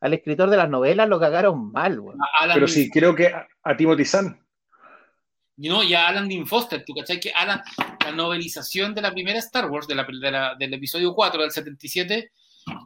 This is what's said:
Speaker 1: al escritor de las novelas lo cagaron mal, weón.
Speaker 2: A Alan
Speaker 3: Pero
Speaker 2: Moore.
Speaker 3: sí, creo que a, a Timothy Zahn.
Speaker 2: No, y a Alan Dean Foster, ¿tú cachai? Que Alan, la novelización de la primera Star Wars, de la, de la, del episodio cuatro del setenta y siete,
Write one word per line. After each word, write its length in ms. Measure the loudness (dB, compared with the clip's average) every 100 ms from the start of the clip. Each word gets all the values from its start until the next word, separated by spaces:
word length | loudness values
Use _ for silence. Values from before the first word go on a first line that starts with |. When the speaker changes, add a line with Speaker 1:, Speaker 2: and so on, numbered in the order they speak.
Speaker 1:
al 140 | -2
escritor 360 | -2 -2 0 4
de 60 | 4
las 120 | 4
novelas 400 | 2 2 4 4
lo 100 | 4
cagaron 540 | 2 4 2 2 -4
mal, 260 | -2 -2 -2
weón. 180 | -8 -6
Speaker 2:
A 220 | 0 2
Alan 100 | 4 4
Speaker 3:
Pero 100 | 4
Speaker 2:
Moore. 60 |
Speaker 3:
sí, 180 | 2 2
creo 240 | 4 4
que 140 | 6 2
a, 180 | 2 -12 _
a 140 | -4 2
Timothy 280 | 4 4
Zahn. 340 | 4 2 -2 -8 _ _ _ _ -20 -20 _ _ _ _ _ -10
Speaker 2:
No, 260 | -2 2
y 120 | 4
a 140 | 4 4
Alan 200 | 2 -2
Dean 180 | -4 -2
Foster, 360 | -2 -2 -8
¿tú 100 | -8
cachai? 260 | -12 -8 -6
Que 100 | -4
Alan, 300 | -2 0 -2 -6 -8 -8 -4
la 80 | -4
novelización 840 | -2 -2 -2 -6 -8 -6 -4 -4
de 80 | -2
la 100 | -4
primera 260 | -4 -4 -4
Star 320 | -4 -4 -4
Wars, 160 | -6 -4
de 80 |
la, 100 | -4
de 260 | -4 -4 -4
la, 240 | -2 -4
del 200 | -4 -8
episodio 400 | -8 -8 -2 -2
cuatro 280 | 2 0 0
del 80 | -4
setenta 340 | -4 -10 -14 -10
y 20 |
siete, 440 | -6 -4 -4 -6 _ _ _ -16 -16